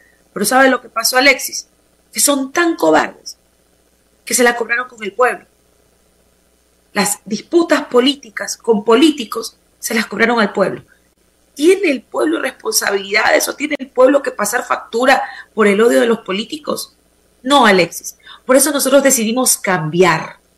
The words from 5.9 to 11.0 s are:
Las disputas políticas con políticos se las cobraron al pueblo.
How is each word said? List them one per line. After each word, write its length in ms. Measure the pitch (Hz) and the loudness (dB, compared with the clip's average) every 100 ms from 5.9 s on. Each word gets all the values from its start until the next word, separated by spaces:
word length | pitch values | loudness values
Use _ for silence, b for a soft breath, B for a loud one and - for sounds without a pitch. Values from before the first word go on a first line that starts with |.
| _ _ _ _ _ _ _ _ _ _ 202 | _ _ _ _ _ _ _ _ _ _ -4
Las 220 | 185 - - | -4 -6 -8
disputas 560 | 208 - 339 339 285 | -10 0 0 2 0
políticas 760 | - 247 262 277 220 - 196 - | 2 2 2 0 -8 -12 -12 -6
con 260 | - 214 | 0 0
políticos 760 | 208 226 311 - 214 226 233 _ _ _ | 2 4 4 2 -6 -10 -12 _ _ _
se 140 | - | -6
las 140 | 226 214 | -4 -4
cobraron 340 | 196 226 240 | -2 0 0
al 140 | 202 | 0
pueblo. 280 | - 185 123 - _ | -2 -4 -4 -14 _